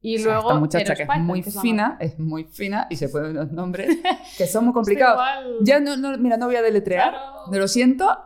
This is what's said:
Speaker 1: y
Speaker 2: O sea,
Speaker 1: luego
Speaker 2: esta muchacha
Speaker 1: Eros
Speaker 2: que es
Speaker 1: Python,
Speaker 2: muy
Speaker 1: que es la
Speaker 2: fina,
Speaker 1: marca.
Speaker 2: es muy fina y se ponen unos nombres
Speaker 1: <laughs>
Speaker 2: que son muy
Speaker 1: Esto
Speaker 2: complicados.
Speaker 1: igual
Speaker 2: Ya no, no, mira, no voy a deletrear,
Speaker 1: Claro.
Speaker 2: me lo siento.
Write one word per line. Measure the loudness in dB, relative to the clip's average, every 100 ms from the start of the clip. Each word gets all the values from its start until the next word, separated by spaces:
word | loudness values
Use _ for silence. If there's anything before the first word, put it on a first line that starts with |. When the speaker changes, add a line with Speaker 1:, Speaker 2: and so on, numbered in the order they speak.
Speaker 1:
y | -4 -2
Speaker 2:
O |
sea, | 0
Speaker 1:
luego | 0 2
Speaker 2:
esta | 2
muchacha | 2 0
Speaker 1:
Eros | 0 -4
Speaker 2:
que |
es | -2
Speaker 1:
Python, | -2 0
Speaker 2:
muy | -2
Speaker 1:
que | -4
es |
la | -4
Speaker 2:
fina, | -2 0 -2
Speaker 1:
marca. | -2
Speaker 2:
es | -8 -6
muy | -6 -6
fina | -10 -10 -6 -6 -6
y | -6
se | -4
ponen | -4 -6
unos | -6 -6
nombres | -6 -6 -6 -2
Speaker 1:
<laughs> | -2 0 -4 -8 -4
Speaker 2:
que | -2
son | 2 2
muy |
Speaker 1:
Esto |
Speaker 2:
complicados. | 2 0 4 6
Speaker 1:
igual | 4 0 -2 -6 2
Speaker 2:
Ya | 4 4
no, | 4 -2
no, | -4 0
mira, | 0 2
no |
voy | 0 2
a |
deletrear, | 2 2 0 2 2
Speaker 1:
Claro. | 0 -12 -16 -4
Speaker 2:
me | -2
lo | 0
siento. | 4 4 4 2 0